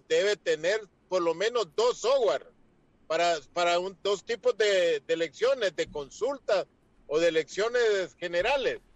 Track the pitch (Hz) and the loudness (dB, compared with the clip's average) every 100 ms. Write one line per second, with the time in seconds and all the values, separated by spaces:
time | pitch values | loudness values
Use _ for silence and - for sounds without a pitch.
0 | - 160 196 208 175 156 165 220 202 _ | 0 0 2 0 -2 -2 0 -2 -6 _
1 | - 185 170 165 214 240 180 - 240 - | -4 -2 0 -2 -2 -2 -4 0 0 0
2 | 214 277 208 139 - _ _ _ _ _ | 2 2 2 0 -6 _ _ _ _ _
3 | - 165 175 165 - 175 175 175 190 190 | -4 0 2 0 -4 -2 2 0 -2 -6
4 | 196 196 - 233 254 214 208 190 170 147 | -4 -4 -4 -2 0 2 2 4 2 0
5 | - 165 165 - 240 269 196 160 160 147 | -2 -2 -4 -2 0 0 -2 -2 -6 -8
6 | 135 - 262 277 - 196 - _ _ _ | -12 -6 -6 -4 -2 -2 -2 _ _ _
7 | - 151 170 160 151 - 226 247 226 202 | -4 0 2 0 -2 -2 -2 0 2 0
8 | 170 - 175 175 208 277 190 120 _ | -2 -8 -6 -2 0 0 -2 -6 _